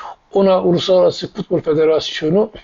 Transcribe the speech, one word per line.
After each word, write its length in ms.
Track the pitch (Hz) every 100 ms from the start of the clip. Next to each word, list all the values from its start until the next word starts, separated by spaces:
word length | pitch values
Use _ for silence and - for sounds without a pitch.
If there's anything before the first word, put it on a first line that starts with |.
| - - _
ona 300 | 202 196 185
Uluslararası 720 | 185 170 185 185 175 - 175
Futbol 280 | - - 170
Federasyonu 920 | 165 151 156 156 - - 156 185 220 -